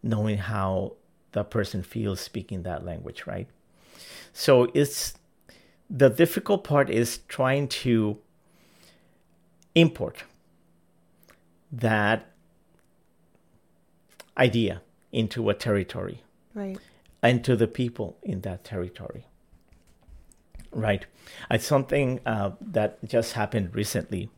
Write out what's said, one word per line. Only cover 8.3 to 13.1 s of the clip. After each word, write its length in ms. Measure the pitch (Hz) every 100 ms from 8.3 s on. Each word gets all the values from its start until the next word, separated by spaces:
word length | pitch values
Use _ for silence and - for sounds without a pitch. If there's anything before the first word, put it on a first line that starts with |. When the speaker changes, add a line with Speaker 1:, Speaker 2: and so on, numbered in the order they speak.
| _ _ _ _ _ - _ _ _ _ _ _ _ _
Speaker 1:
import 500 | 165 165 165 87 - - _ _ _ _ _ _ _ _ _ _ - _ _ _
that 540 | 127 113 110 104 113 - _ _ _ _ _ _ _ _